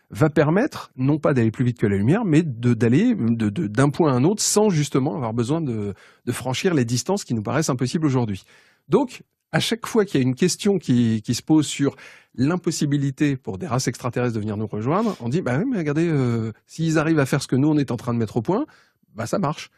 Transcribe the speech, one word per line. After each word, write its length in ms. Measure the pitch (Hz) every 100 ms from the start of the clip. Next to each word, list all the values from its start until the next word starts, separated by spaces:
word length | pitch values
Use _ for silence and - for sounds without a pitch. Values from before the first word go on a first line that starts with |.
| _
va 180 | 101 151
permettre, 640 | 156 147 185 285 - - -
non 200 | 135 151
pas 140 | 165
d'aller 180 | 131 113
plus 140 | -
vite 140 | 123 117
que 80 | 110
la 100 | 98
lumière, 280 | 113 208 208
mais 160 | 151
de, 320 | 165 113 123
d'aller 400 | 113 117 135 247
de, 340 | 226 117 113 107
de, 180 | 104 104
d'un 220 | 104 139
point 240 | - 156
à 40 | 123
un 80 |
autre 180 | 151 214
sans 260 | - 208 214
justement 480 | 156 143 143 139 190
avoir 160 | 117
besoin 300 | 117 117 165
de, 320 | 143 110 101 95 - _ -
de 60 |
franchir 420 | 117 131 123 190
les 100 | 156
distances 400 | 117 120 - 101
qui 80 | -
nous 80 | 117
paraissent 280 | 107 131 156
impossibles 340 | 127 127 -
aujourd'hui. 380 | 151 131 110 95 - _ _ _ -
Donc, 320 | 202 269 - - _ _
à 80 | 156
chaque 260 | - 226 -
fois 180 | 226
qu'il 160 | 196 139
y 40 |
a 20 | 127
une 80 |
question 420 | 127 180 - 202 190
qui, 460 | - 120 117 110
qui 100 | 113
se 60 | 120
pose 240 | - 156 151
sur 300 | - 139 - - - _
l'impossibilité 1040 | - 139 180 175 - 151 143 139 - 147 131
pour 200 | - 92
des 80 | 180
races 220 | 123 127
extraterrestres 460 | - 123 123 123
de 60 | 110
venir 160 | 107 107
nous 80 | 110
rejoindre, 500 | 107 117 185 226 -
on 80 | 117
dit, 100 | 170
bah 160 | 123 127
oui, 60 | 269
mais 80 | 220
regardez, 300 | 147 147 170
euh, 440 | 147 123 117 110 - _
s'ils 320 | - 160 156
arrivent 200 | 156 160
à 80 | 131
faire 160 | 143
ce 60 | -
que 80 | 131
nous, 120 | 151
on 100 | 151
est 120 | 131
en 60 | 120
train 160 | 123
de 60 | 117
mettre 180 | 107 123
au 60 |
point, 240 | 107 208 302 _ _ _ _
bah 120 | 107 113
ça 120 | 233
marche. 320 | 147 - -